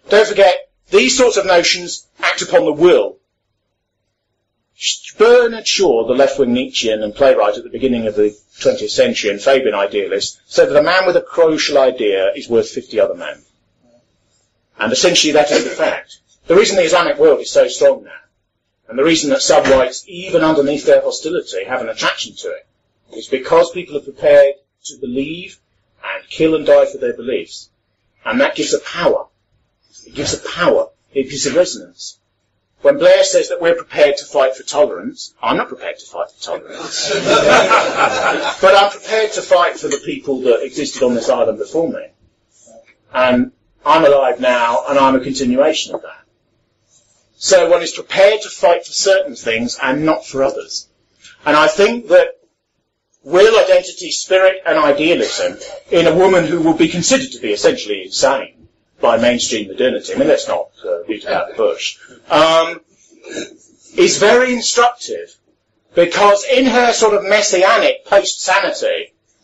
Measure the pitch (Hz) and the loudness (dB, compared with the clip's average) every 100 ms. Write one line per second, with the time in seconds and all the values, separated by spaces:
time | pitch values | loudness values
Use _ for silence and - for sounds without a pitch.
0 | - 202 214 202 190 180 - _ - 196 | 0 2 2 4 2 2 -6 _ 0 2
1 | 254 - 240 196 185 175 170 180 175 - | 2 2 2 2 2 2 2 -2 -8 -14
2 | - - 175 - 190 180 170 147 175 135 | -18 -8 -6 -6 0 0 2 4 4 4
3 | 104 - _ _ _ _ _ _ _ _ | 0 -8 _ _ _ _ _ _ _ _
4 | _ _ _ _ _ _ _ - - - | _ _ _ _ _ _ _ -10 -8 -8
5 | - - 226 247 233 226 - - 180 113 | -6 0 4 4 2 -4 -4 0 0 0
6 | 110 127 - - 123 123 135 - 113 107 | 0 0 0 0 0 -2 -4 -4 -4 -4
7 | 107 120 135 120 104 117 - 117 131 120 | -4 0 2 2 0 -2 -8 -4 -2 -2
8 | 110 104 104 - _ - 135 - 107 - | -2 0 -2 -2 _ -4 -2 -2 -2 0
9 | 127 110 107 101 135 135 123 101 101 104 | 0 0 -4 -2 0 0 0 -2 -2 -2
10 | 92 98 - - _ - 151 143 160 185 | -4 -4 -6 -12 _ 0 2 2 2 2
11 | 185 170 - - 160 156 - 143 131 - | 2 0 0 0 2 2 0 2 2 0
12 | 107 95 95 - - 113 104 131 - 107 | 0 0 0 -4 -2 0 0 -6 -6 -2
13 | 95 87 78 71 _ _ _ _ _ _ | -2 -2 -12 -16 _ _ _ _ _ _
14 | _ _ _ _ _ _ _ - 117 - | _ _ _ _ _ _ _ -8 -6 0
15 | 180 160 160 147 143 147 - - 156 - | 0 0 2 2 2 0 -2 -4 -4 -6
16 | - - _ _ - 180 226 196 160 175 | -12 -20 _ _ 2 2 4 2 2 2
17 | 151 143 160 127 - 143 123 - 139 - | 0 2 4 2 0 0 0 2 2 2
18 | - - _ _ _ _ _ _ - 120 | -6 -20 _ _ _ _ _ _ -10 -2
19 | 156 160 147 135 - 151 131 131 127 - | 0 0 0 -2 2 2 4 2 2 -4
20 | - 175 185 170 156 147 139 147 151 139 | -16 -16 -2 0 2 0 0 0 4 4
21 | 135 - 156 170 - 95 98 127 113 - | 2 -6 -6 -6 -8 -10 -8 -8 -8 -6
22 | 175 - 117 - 92 78 _ _ _ _ | -6 -6 -10 -12 -12 -12 _ _ _ _
23 | _ - - 131 - 165 175 180 170 147 | _ -18 -6 -6 2 2 2 -2 -10 -10
24 | - - - 143 139 - _ _ - - | -10 -2 4 6 6 2 _ _ -20 -12
25 | 127 135 143 175 196 - _ _ _ _ | -8 -6 -8 -10 -18 -20 _ _ _ _
26 | 101 - - - 160 156 143 143 131 135 | -12 -12 -10 -2 0 0 4 4 4 -2
27 | 123 120 120 104 82 - - _ _ _ | -6 -6 -6 -6 -8 -18 -20 _ _ _
28 | _ _ 123 120 139 - 147 143 - 170 | _ _ -4 0 0 -2 -4 -4 -6 -4
29 | 160 - - _ _ _ _ _ _ _ | -2 -2 -6 _ _ _ _ _ _ _
30 | - - 143 - - 180 - - - _ | -16 -10 -8 -8 -8 -4 0 0 -2 _
31 | _ 139 131 139 135 147 180 117 90 - | _ -6 -6 -6 -2 0 -2 -4 -16 -20
32 | - - _ _ _ _ _ _ 180 - | -20 -20 _ _ _ _ _ _ 0 4
33 | 175 190 - 175 - 175 170 170 - 147 | 4 4 4 0 -2 -2 -2 -2 -4 0
34 | 147 139 - 147 131 - - 143 135 90 | 0 0 -4 -2 0 -2 -4 0 0 -2
35 | 113 - - _ 113 156 240 - 87 - | -12 -14 -20 _ -4 -4 -6 -10 -12 -14
36 | - 85 - - - 78 - - - - | -12 -10 -10 -12 -12 -10 -12 -14 -12 -8
37 | - - - 453 - - - - - - | -6 -4 0 2 4 4 4 0 0 -2
38 | - - - - 277 - 285 196 302 - | -2 -2 -4 -4 -6 0 4 4 2 -2
39 | - 220 214 190 - 180 170 - 151 - | -6 -2 -2 -4 0 2 2 -4 -6 -6
40 | 165 139 143 127 123 - 135 - 139 - | -8 -10 -6 -4 0 -2 -2 -8 -8 -2
41 | 127 117 - 107 113 107 104 160 160 - | -2 -2 -2 0 0 -4 -6 -4 -4 -6
42 | - _ _ _ _ _ _ - _ _ | -14 _ _ _ _ _ _ -20 _ _
43 | _ - 127 123 127 _ _ _ 147 160 | _ -2 0 2 -2 _ _ _ 0 4
44 | 147 139 131 120 127 123 120 - - 139 | 4 4 2 0 0 0 0 -2 -2 2
45 | 131 131 139 131 123 127 151 - - - | 2 2 -2 -4 -2 2 2 0 -6 -12
46 | - - _ _ _ _ _ _ _ _ | -14 -20 _ _ _ _ _ _ _ _
47 | _ _ _ - - 185 165 175 160 - | _ _ _ -8 2 4 4 0 -2 -10
48 | - 196 202 214 - - 185 170 - - | -4 2 4 2 -6 -2 0 0 -2 -2
49 | 196 190 190 120 117 113 120 - 135 139 | 0 0 -2 -8 -6 -4 -6 -6 -4 -2
50 | 156 - - 135 135 - - - - _ | -2 -2 -4 -4 -4 -4 -12 -14 -16 _
51 | _ _ - _ - 151 156 - 208 240 | _ _ -20 _ 0 2 2 2 0 0
52 | 190 175 - - _ _ _ _ _ _ | 2 4 4 -4 _ _ _ _ _ _
53 | _ _ 135 175 220 220 - 180 180 - | _ _ -2 4 4 4 4 2 0 -10
54 | 170 - - 185 190 - 170 156 147 143 | -10 -8 -2 2 2 0 -2 0 0 2
55 | 156 147 107 - 90 92 - - - 180 | 0 0 -2 -4 -6 -8 -16 -16 -2 0
56 | 170 165 185 180 156 170 160 156 160 180 | 2 4 4 4 2 0 0 2 0 0
57 | - 262 - - 113 104 165 127 104 98 | 0 0 -2 -8 -6 0 0 0 -6 -8
58 | 92 - 135 135 - _ _ _ _ _ | -8 -2 -2 -2 -8 _ _ _ _ _
59 | 120 113 120 120 - 117 98 92 127 107 | 0 2 2 0 -2 -6 -6 -2 -2 -2
60 | - 107 151 135 - 87 - _ 95 85 | -6 -2 0 0 -2 -6 -8 _ -8 -6
61 | 92 107 - 95 87 - 101 - - - | -6 -10 -6 -6 -6 -2 -2 -2 -8 -12
62 | - - - 156 160 160 165 175 _ _ | -20 -16 -2 2 4 2 0 -6 _ _
63 | _ _ - - - - _ _ _ - | _ _ -16 -14 -14 -18 _ _ _ 0
64 | 185 - 202 240 254 240 - 240 240 - | 0 2 4 4 2 -2 -2 2 0 0
65 | - 196 - _ _ _ _ _ _ - | -10 -12 -12 _ _ _ _ _ _ 0
66 | 175 - 311 302 - 254 262 240 240 - | 0 4 4 4 2 2 2 2 2 2
67 | 220 202 190 208 202 185 190 - - - | 2 0 0 0 2 2 4 4 0 -2
68 | - 202 - - - 190 175 - 110 85 | 0 0 0 -4 -2 -2 -2 -4 -4 -6
69 | - _ _ _ | -10 _ _ _